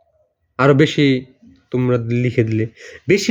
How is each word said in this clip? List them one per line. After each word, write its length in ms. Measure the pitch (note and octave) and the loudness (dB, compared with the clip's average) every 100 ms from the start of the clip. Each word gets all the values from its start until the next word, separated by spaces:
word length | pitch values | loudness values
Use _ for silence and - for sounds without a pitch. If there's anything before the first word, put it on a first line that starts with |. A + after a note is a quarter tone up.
| _ _ _ _ _ - | _ _ _ _ _ 0
আরও 160 | C#3 | 2
বেশি 320 | C#3 D3+ - C#3+ B2+ B2+ _ - _ _ | 4 2 0 0 0 -6 _ -20 _ _
তোমরা 240 | B2+ B2+ B2 A2+ A#2+ | -6 -2 -2 -2 -4
লিখে 180 | B2 A#2+ A2 | -2 -2 -2
দিলে। 160 | A2 A2+ - - - - | -2 -6 -10 -20 -10 -2
বেশি 220 | G3 - | 0 4